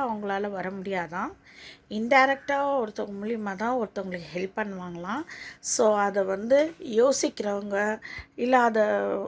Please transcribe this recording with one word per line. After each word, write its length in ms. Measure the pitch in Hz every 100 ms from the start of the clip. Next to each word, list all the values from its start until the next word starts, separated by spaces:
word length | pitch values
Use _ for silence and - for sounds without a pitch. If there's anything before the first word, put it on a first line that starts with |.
| 262
அவங்களால 420 | 214 202 196 208 190
வர 120 | 180 196
முடியாதாம். 520 | 190 185 165 175 262 392 _ - - - - 214
இன்டைரக்டா 600 | 233 269 262 269 - 277 285 277
ஒருத்தவங்க 340 | 214 208 208 196
மூலியமா 320 | 208 233 208 190
தான் 160 | 220 254
ஒருத்தவங்களுக்கு 540 | 214 208 190 180 151
ஹெல்ப் 240 | 175 190 220
பண்ணுவாங்களாம். 640 | 208 190 180 170 180 240 330 - - - -
So 140 | - 220 208
அதை 200 | 202 196 190
வந்து 260 | 196 226 277 311 330 269 214
யோசிக்கிறவங்க, 800 | 262 262 285 - 208 202 202 196 208 220 - - - -
இல்ல 160 | 240 254 240
அதை 160 | 220 214 202 202 202